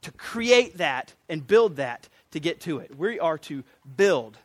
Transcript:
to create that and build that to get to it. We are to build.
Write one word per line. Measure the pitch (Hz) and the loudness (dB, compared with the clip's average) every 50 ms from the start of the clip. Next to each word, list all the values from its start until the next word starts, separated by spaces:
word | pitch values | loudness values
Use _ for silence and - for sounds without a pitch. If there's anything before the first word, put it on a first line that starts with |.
to | - - | -18 -18
create | - - - - - 226 233 240 247 247 254 226 - 180 | -18 -16 -16 -10 -8 -6 4 6 6 6 6 2 -2 -2
that | 175 151 131 127 135 - - _ _ _ | -2 -2 -2 -2 -6 -10 -16 _ _ _
and | 170 156 143 | -8 -8 -2
build | 120 196 220 233 214 160 | 4 4 4 4 4 0
that | 135 139 123 120 - - - _ _ _ _ | -4 -6 -6 -6 -10 -14 -20 _ _ _ _
to | - 160 | -12 -6
get | 147 170 170 - - | -4 -4 -6 -6 -8
to | 170 156 131 | -8 -8 -8
it. | - - - 135 | -8 -12 -12 -6
We | 160 214 240 - | -6 -6 -4 -2
are | 170 165 156 151 | -2 -2 -2 -2
to | - - 151 139 127 _ _ _ _ 139 135 | -8 -12 -12 -12 -12 _ _ _ _ -20 0
build. | 123 196 202 180 135 113 110 110 - _ | 2 4 4 4 2 0 -6 -16 -20 _